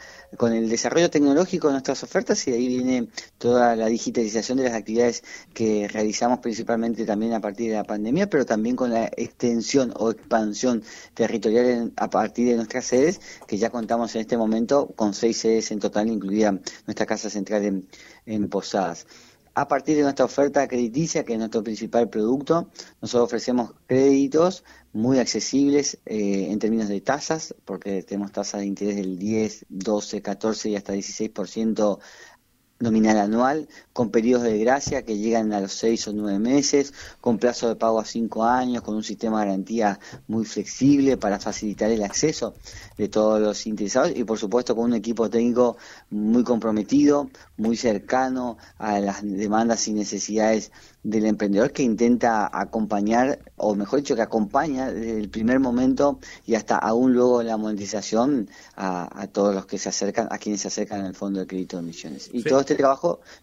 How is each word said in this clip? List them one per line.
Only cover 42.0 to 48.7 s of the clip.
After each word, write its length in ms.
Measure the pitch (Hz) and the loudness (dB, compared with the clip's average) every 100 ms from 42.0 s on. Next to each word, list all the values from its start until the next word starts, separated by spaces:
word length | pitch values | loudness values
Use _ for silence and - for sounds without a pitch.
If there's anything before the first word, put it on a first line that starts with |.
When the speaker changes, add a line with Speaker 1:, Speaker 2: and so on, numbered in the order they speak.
Speaker 1:
acceso 500 | 101 - 151 156 110 - - - - - | -2 -2 -2 -2 -6 -8 -18 -20 -18 -6
de 140 | 101 | -2
todos 320 | 107 107 107 | 2 4 4
los 240 | 107 101 110 | 2 -2 -6
interesados 460 | 104 101 127 170 - | -6 -2 2 2 0
y, 80 | 107 | -2
por 120 | 107 | -4
supuesto, 380 | 107 120 123 113 | 0 0 0 0
con 100 | 120 | 0
un 80 | |
equipo 340 | 120 117 113 107 | 0 -2 -2 0
técnico 500 | 117 120 120 123 110 - - - | 2 2 4 2 2 -10 -20 -10
muy 320 | 104 107 120 | -4 2 2
comprometido, 880 | 117 117 110 107 101 139 147 143 135 - - - | 2 0 0 -2 2 4 6 4 0 -10 -20 -4
muy 200 | 110 113 | -2 0
cercano 840 | 120 101 - 127 131 131 123 113 - | 0 0 0 0 0 -2 -6 -8 -16